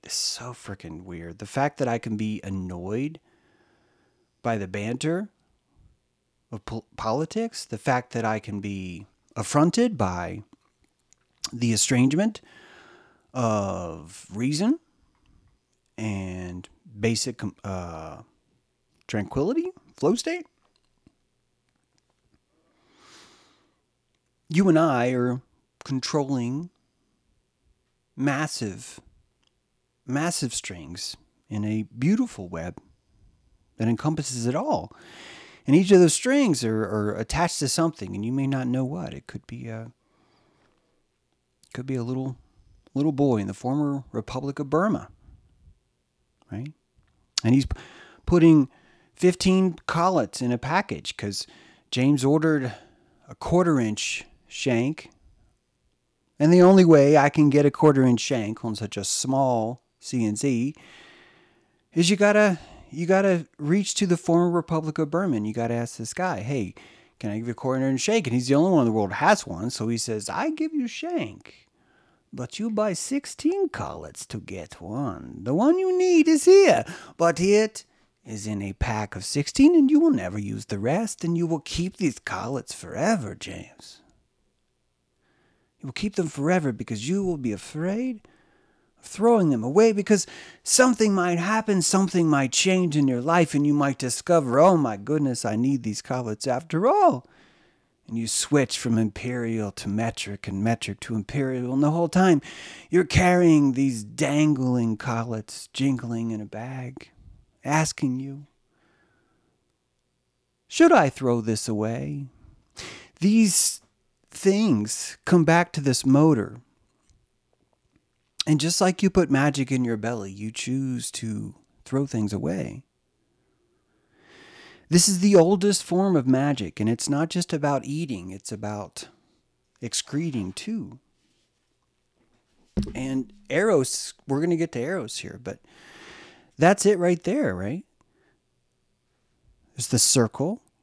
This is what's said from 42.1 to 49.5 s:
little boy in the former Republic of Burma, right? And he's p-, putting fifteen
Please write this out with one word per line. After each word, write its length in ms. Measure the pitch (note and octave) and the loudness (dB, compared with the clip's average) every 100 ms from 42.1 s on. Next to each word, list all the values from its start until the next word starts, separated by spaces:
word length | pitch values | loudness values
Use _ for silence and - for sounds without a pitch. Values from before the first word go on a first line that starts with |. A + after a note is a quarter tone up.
| C3 C3 B2+ _ _ _ _ _ | -6 -8 -10 _ _ _ _ _
little 200 | C3+ D3+ | -2 -2
boy 240 | C#3 C#3+ A2 | 2 2 2
in 80 | G2 | -2
the 80 | |
former 480 | F#2+ B2+ C#3+ C#3+ C#3 - | -6 -4 -2 -2 -4 -8
Republic 480 | A2+ - B2+ C#3 C#3 | -10 -8 -8 -6 -8
of 100 | C#3 | -2
Burma, 400 | D3+ G#3+ E3 - _ - - _ _ - _ _ _ _ _ _ _ - | 0 2 -2 -6 _ -20 -20 _ _ -20 _ _ _ _ _ _ _ -14
right? 220 | G2+ C#3+ - _ _ _ _ _ - | -12 -12 -16 _ _ _ _ _ -2
And 100 | A2+ | 2
he's 120 | C3+ C3 | 2 2
p-, 120 | - - - - - - | -8 -14 -20 -20 -12 0
putting 420 | E3+ E3 D#3 C3 _ _ _ _ | 6 8 8 4 _ _ _ _
fifteen 600 | - F3+ F3+ F#3+ | 0 0 2 2